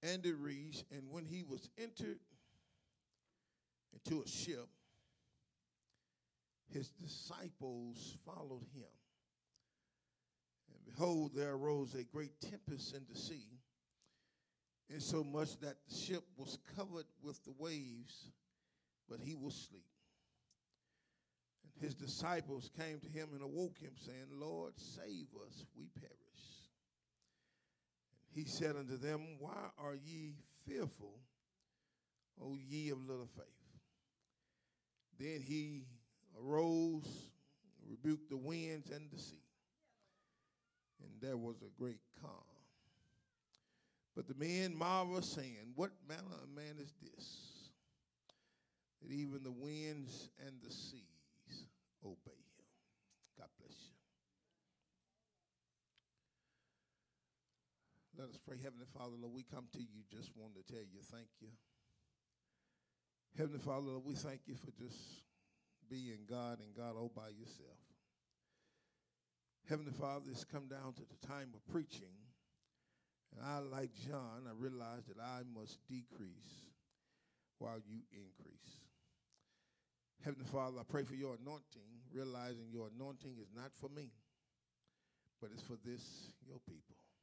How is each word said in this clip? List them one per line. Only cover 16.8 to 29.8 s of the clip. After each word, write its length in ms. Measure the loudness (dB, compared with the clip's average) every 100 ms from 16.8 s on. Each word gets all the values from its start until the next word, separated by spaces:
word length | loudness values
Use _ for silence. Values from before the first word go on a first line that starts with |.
| 0 0 -6 -6
with 200 | -6 -6 -8
the 80 | -2
waves, 720 | 0 0 -2 -4 -8 -10 -12 -14 _ _ _ _ _ _ -8
but 120 | -4
he 140 | -2 0
was 200 | 0 0
asleep. 300 | -6 -10 -18 _ _ _ _ _ _ _ _ _ _ _ _ _ _ _ _ _
And 100 | -20 0
his 140 | 0 2
disciples 720 | 0 2 6 6 4 0 0 -2
came 220 | 0 0
to 80 | -2
him 220 | -2 -2
and 100 | -2
awoke 360 | -2 2 2 2
him, 160 | -8 -8
saying, 320 | -8 -8 -6
'Lord, 460 | -4 -2 0 -2 -4
save 500 | -8 -6 -4 -4 -4 -8 -10
us, 180 | -10 -12
we 140 | -10 -10
perish.' 240 | -8 -10 -14 -20 -18 -16 -16 -18 _ _ _ _ _ _ _ _ _ _ _ _ _ _ -20 -6
And 140 | -2
he 20 | 0
said 300 | 6 6 6
unto 220 | 2 2
them, 420 | 4 2 0 -4
'Why 320 | -4 -2 -4
are 180 | -4